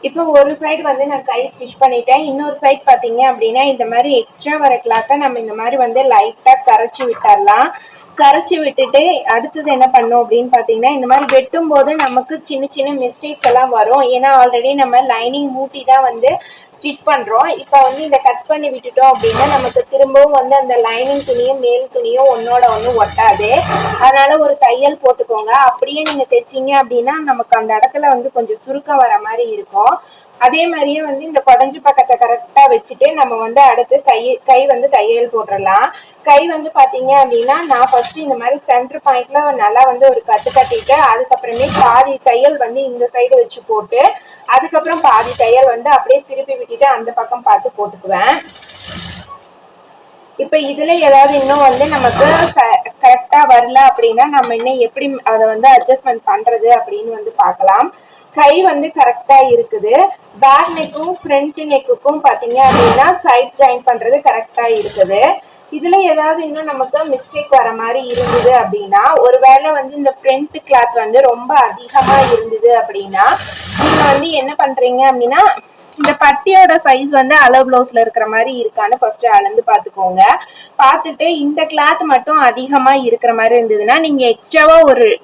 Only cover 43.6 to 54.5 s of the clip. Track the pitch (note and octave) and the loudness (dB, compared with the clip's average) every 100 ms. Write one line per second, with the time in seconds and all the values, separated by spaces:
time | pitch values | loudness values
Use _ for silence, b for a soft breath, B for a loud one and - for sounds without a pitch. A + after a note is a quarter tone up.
43.6 | - G#4+ - A#3 F#4+ - B B - B3+ | -6 -6 -4 0 0 0 B B -2 -2
44.6 | - D#4 D#4+ E4 D4 C#4+ B3 B3+ A#3 B3 | 0 -4 -4 0 2 2 -2 -2 2 4
45.6 | C4+ A#3 B3+ C4+ A#3 C#4 _ C4+ C4+ B3+ | 2 0 0 0 2 -2 _ -12 -8 -10
46.6 | A#3 A#3 C#4 B3 A3+ A#3 A3+ A#3+ - G3+ | -10 -2 0 0 -4 -8 -6 -4 0 0
47.6 | - - G3+ - F#3+ F#3 A3+ D#4+ - - | -2 -8 -10 -10 -6 -2 -2 -2 -8 -20
48.6 | - - - - E3+ - - C6+ _ _ | -20 -20 -18 -16 -16 -18 -20 -20 _ _
49.6 | _ _ _ _ _ _ _ - C4+ D#4 | _ _ _ _ _ _ _ -10 -4 -2
50.6 | C#4 C#4+ D#4 E4+ D4+ C4+ C#4+ C#4+ C4+ C#4+ | -4 -6 -2 0 4 6 4 2 0 2
51.6 | C4+ B3 D4 C#4+ B3 B3+ D4 D#4+ E4+ - | 2 2 -2 0 -2 2 2 2 0 0
52.6 | A#3 - - - B3+ B3 - D4 C#4+ A#3+ | 0 0 -4 2 4 4 2 2 6 4
53.6 | A#3+ C4 C4+ - A#3 A3+ C#4+ C#4+ A#3+ | 4 4 4 4 0 2 2 0 -2